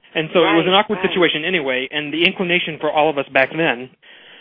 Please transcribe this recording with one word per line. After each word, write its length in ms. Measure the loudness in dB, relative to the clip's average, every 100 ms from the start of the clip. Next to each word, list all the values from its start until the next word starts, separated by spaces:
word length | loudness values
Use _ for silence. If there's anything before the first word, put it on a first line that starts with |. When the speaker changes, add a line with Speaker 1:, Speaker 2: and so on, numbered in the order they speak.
| _ -6
Speaker 1:
And 140 | -2
so 60 | 2 4
it 80 | 2
was 80 | 4
an 60 |
Speaker 2:
Right, 60 | 2
Speaker 1:
awkward 180 | 2 -2
Speaker 2:
right. 120 | -2
Speaker 1:
situation 360 | 2 0 0 -2
anyway, 420 | -4 -2 -4 -4
and 200 | -6 -6
the 140 | 0 0
inclination 540 | 0 -2 -2 -2 -4
for 100 | -2
all 180 | 2 2
of 80 | 0
us 80 | -2
back 200 | 0 0
then 400 | 0 -2 -2 -8 _ -20 -20 -20 -20